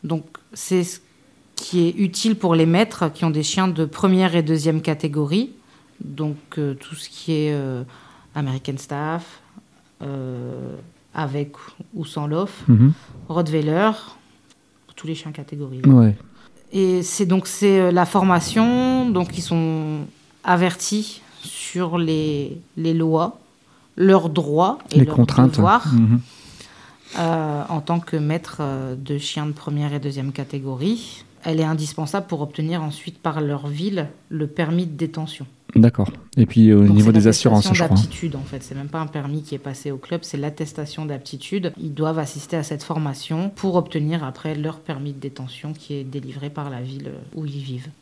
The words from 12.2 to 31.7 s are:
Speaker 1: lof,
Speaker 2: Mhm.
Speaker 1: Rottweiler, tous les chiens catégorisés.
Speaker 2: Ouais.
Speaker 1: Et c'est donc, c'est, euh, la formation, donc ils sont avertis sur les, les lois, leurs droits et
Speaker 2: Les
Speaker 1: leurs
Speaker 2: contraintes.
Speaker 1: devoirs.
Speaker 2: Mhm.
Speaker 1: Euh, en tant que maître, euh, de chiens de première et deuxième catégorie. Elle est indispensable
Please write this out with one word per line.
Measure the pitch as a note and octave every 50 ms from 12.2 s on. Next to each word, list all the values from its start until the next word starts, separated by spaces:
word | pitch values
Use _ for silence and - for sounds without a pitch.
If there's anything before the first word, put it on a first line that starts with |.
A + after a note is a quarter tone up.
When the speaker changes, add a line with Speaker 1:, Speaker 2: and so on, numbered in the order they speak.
| D3
Speaker 1:
lof, | D3 D3+ E3 F#3+ G3 - - -
Speaker 2:
Mhm. | - B2+ G#2+ A#2+ C3+ D#3+ - - - - - - -
Speaker 1:
Rottweiler, | D#3+ E3 F3 D3+ D3+ D#3+ D3 D3+ D3+ E3+ G3+ A3 G#3+ G#3+ - - - - _ _ _ _ _ _ _ _ _ _ _ _ _ _ -
tous | - -
les | D#3 D#3+
chiens | D3+ - D#3
catégorisés. | D3 D3+ C#3+ C#3+ - D3 C#3+ C3+ C3 B2+ B2+
Speaker 2:
Ouais. | C#3+ C3+ B2 A#2 A2 G#2 G#2+ - - - _ - - _ _ _ _ -
Speaker 1:
Et | F#3+ F#3+ F#3 F#3 F3+ F3
c'est | F3+ - - G#3
donc, | F3 F3+ F#3+ F3+
c'est, | - - - G#3 G3+ G3 F#3+
euh, | F#3 F3+ F3
la | F3+ F3+
formation, | F3 - G3+ F3+ F#3+ F3+ F3 D#3 - - A3 A3 A#3 B3 B3 B3+ B3+ C4 C4 B3+ B3
donc | G#3+ F#3 F3+ E3+ - -
ils | E3+
sont | - E3+ E3 E3 D#3+ D#3+ D#3+ D#3 D#3 D3+ D3+ D3 - _ _ _ _ _ _ _
avertis | - F3+ F3 F3+ F3+ F3 - - - - G#3 G#3+ - - - - - - - -
sur | - - - - - - F3 F3+ E3+ E3 F3
les, | E3+ D#3+ D#3+ D#3 D#3 D#3 D3 C#3+ C#3+ - D3 E3 E3+ _ _
les | E3 D#3+ E3 E3
lois, | E3 D#3+ D#3+ D#3+ D#3+ E3 G#3+ A#3 - _ _ _ _ _ _ _ _ _ _ _
leurs | - F3+ F#3+ F#3+ F#3+ D#3 E3
droits | D3+ D#3 D#3 C#3+ D3 D#3 F3 F#3+ B3+ D4 - - -
et | D3+
Speaker 2:
Les | C3
Speaker 1:
leurs | D3 D#3
Speaker 2:
contraintes. | - A#2+ - - - - - -
Speaker 1:
devoirs. | - G#2 G#2+ G#3 A#3+ - D#3+ C3
Speaker 2:
Mhm. | A#2 A2+ A2 A#2 A#2+ B2 - - - - - - - - - - - - - - _ _ - - -
Speaker 1:
Euh, | E3+ E3 E3 E3 D#3 D#3 D3 D3 - -
en | E3+ D#3
tant | D3 - E3+ E3+
que | E3+ - -
maître, | D#3+ D3 D3 D#3 E3+ D#3+ - - -
euh, | D3+ C#3 C3+ C3 C3 C3 B2+
de | B2+ C3+ B2+ D3 C#3+
chiens | D3 - - D#3 D3
de | D3+ D3
première | D3+ - - D3 D3 D3 D3 C#3+
et | D3
deuxième | C3+ D3 C3+ C#3 C3 C#3 C3+
catégorie. | - C#3 C3 - C#3+ C3+ C#3 C3+ B2 C#3 F#3+ A3+ A#3 A#3 - - - - _ _ _ -
Elle | E3 D#3+ D#3+
est | D#3+
indispensable | D#3